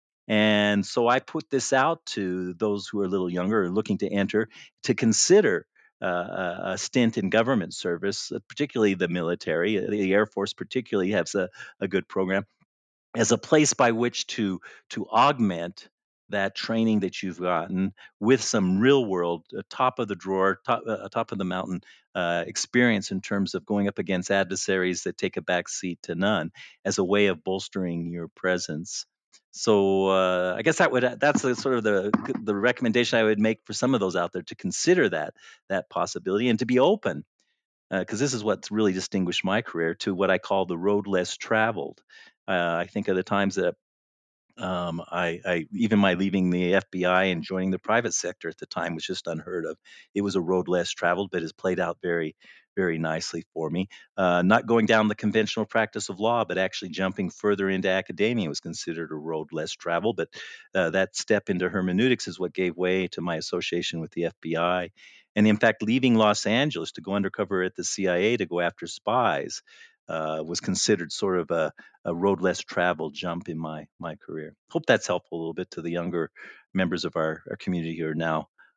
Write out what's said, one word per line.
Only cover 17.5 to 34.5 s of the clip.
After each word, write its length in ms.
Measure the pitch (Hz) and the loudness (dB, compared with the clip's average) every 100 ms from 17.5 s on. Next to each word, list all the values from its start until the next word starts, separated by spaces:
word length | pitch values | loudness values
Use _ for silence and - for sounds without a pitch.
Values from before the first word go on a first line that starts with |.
| 85 85 92 95 - - _ | 0 0 -2 -2 -4 -18 _
with 220 | 107 131 | 2 2
some 380 | - 113 92 95 | 2 0 2 4
real 260 | 120 139 113 | 4 4 2
world, 400 | 92 87 85 - 110 | 0 -2 -4 -6 -14
uh, 60 | - | -10
top 300 | - 127 - | -2 0 0
of 80 | 110 | -4
the 80 | 95 | -6
drawer, 440 | 98 95 95 95 - | -2 2 2 2 -2
top, 180 | 117 - | -2 -2
uh, 200 | 107 98 | -6 -4
top 220 | 113 113 | -6 -4
of 60 | 98 | -4
the 80 | 92 | -4
mountain, 360 | 92 92 90 - - _ 90 | -4 -4 -6 -8 -20 _ -4
uh, 280 | 85 85 - | 0 0 -2
experience 640 | - - 123 123 104 - | -6 -2 4 4 4 0
in 100 | 95 | -6
terms 340 | - 101 95 95 | -4 -2 -2 -2
of 100 | - | -2
going 220 | 104 101 | 0 0
up 120 | - | -2
against 320 | 90 92 92 | -2 -2 0
adversaries 720 | 98 90 90 - 95 92 87 | 0 0 -2 0 0 2 0
that 140 | - - | -4 -4
take 200 | 98 - | -4 -4
a 40 | |
back 280 | 80 90 85 | -2 -2 -2
seat 300 | - 90 85 | -6 -6 -8
to 120 | - 85 | -6 0
none 360 | 98 104 82 - - - 101 | 2 2 -2 -8 -20 -8 -4
as 120 | 101 | 0
a 60 | |
way 240 | 90 101 101 | 2 4 4
of 160 | 85 | 2
bolstering 680 | 85 95 - 98 90 85 85 | -2 -4 -4 -4 -4 -4 -4
your 180 | 85 82 | -6 -10
presence. 760 | - 92 90 - 78 90 - - _ _ _ _ - | -4 -2 -2 -2 -8 -8 -12 -12 _ _ _ _ -4
So, 520 | - 107 98 98 95 | 2 4 4 4 4
uh, 480 | 95 92 92 92 90 | 4 4 2 0 0
I 60 | |
guess 160 | 117 156 | 0 2
that 120 | 170 | 2
would, 280 | 123 123 120 | 4 0 2
that's 240 | 143 143 | 2 2
the 120 | 135 120 | 0 -2
sort 200 | 139 135 | 0 0
of 80 | |
the, 260 | 107 101 98 104 - - | 2 2 2 -2 -2 -4
the 120 | 107 101 | -2 2
recommendation 640 | 117 123 120 117 120 120 | 2 2 2 2 2 4
I 40 | |
would 160 | 110 107 | 4 4
make 200 | 110 113 - | 2 0 -6
for 80 | |
some 200 | 107 123 | -2 0
of 60 | 131 | 2
those 160 | 95 87 | 2 0
out 160 | 87 | -2
there 100 | 90 | -4
to 140 | 85 | -10